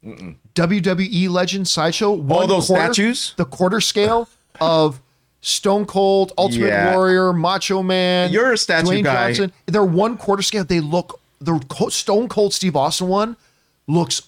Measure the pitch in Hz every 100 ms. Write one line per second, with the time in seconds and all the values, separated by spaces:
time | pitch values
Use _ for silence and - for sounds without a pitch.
0 | 107 - 92 73 _ - 170 208 180 180
1 | 190 185 185 180 180 190 185 - 156 170
2 | 208 208 139 165 185 185 - 185 165 226
3 | 214 247 - - 170 - 185 208 - 202
4 | 208 233 233 _ _ - 160 160 156 131
5 | _ _ _ _ - - 202 202 208 196
6 | 196 196 190 - 196 233 196 202 196 185
7 | 185 185 185 175 165 190 - 190 185 185
8 | 180 180 180 190 254 220 - 170 170 196
9 | 185 127 120 120 196 _ - 202 190 170
10 | 214 240 - 196 190 214 175 175 151 175
11 | 175 - _ _ 143 165 131 - 233 -
12 | - 202 240 214 202 - 185 147 143 160
13 | 180 196 220 233 _ _ _ _ - 160
14 | 147 -